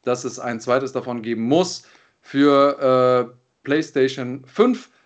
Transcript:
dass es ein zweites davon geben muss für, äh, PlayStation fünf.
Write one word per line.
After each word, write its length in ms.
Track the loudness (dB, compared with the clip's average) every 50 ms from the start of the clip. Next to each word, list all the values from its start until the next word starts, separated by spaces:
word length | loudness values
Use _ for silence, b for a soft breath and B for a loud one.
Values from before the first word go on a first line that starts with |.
dass 220 | _ -4 -4 -4 -4
es 140 | -10 -10 -8
ein 220 | -8 -8 -8 -8
zweites 320 | -2 -2 0 0 -2 -4
davon 300 | -6 -8 -8 -6 -10 -8
geben 200 | -6 -6 -6 -4
muss 420 | 0 2 2 2 2 0 -4 -14 b b b b b b b b
für, 1080 | _ -6 0 2 4 4 6 6 4 2 0 0 0 2 2 4 4 4 2 2 0 -4
äh, 20 | -10 _ _ _ _ _ _
PlayStation 800 | -2 -2 -2 -2 -2 _ 0 0 0 0 -6 -8 -10 -10 -12 -14
fünf. 440 | _ _ 2 2 2 2 -2 -8 _ _ _ _